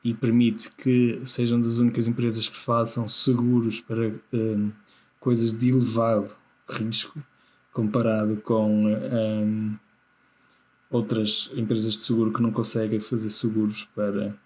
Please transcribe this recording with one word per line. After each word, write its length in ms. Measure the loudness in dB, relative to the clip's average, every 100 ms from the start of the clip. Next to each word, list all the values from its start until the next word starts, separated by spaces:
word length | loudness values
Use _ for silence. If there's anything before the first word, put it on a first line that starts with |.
e 100 | -4
permite 560 | -2 2 4 4 2 -8
que 480 | -4 2 4 4 0
sejam 380 | -6 -2 2 2
das 160 | 2 2
únicas 300 | 2 2 -2
empresas 420 | 0 -2 -2 -4
que 80 | -6
façam 500 | -2 0 0 -2 -2
seguros 720 | 0 2 2 4 2 2 -4
para, 340 | -4 -2 -2 -4 _
hum, 380 | -2 0 0 -2 -6 _ _ _ _
coisas 400 | 0 2 2 2
de 120 | 2
elevado 680 | 4 2 2 2 2 -2 -12 _ _ -12
risco, 540 | -6 -4 -4 -6 -12 -18 _ _ _ _
comparado 640 | -2 0 2 2 0 0 -2
com, 480 | 0 2 4 4 2
hum, 880 | 0 -2 -2 0 0 0 -2 -4 -6 _ _ _ _ _ _ _ _ _ _ _
outras 580 | -2 0 0 0 -2 -4 -6
empresas 380 | -2 0 -2
de 100 | -2
seguro 280 | 0 2 2
que 100 | 2
não 100 | 0
conseguem 480 | 0 -2 -2 -2 -2
fazer 300 | -4 -4 -2
seguros 560 | -2 0 0 0 -2 -10 -4
para 400 | -2 -2 -6 -8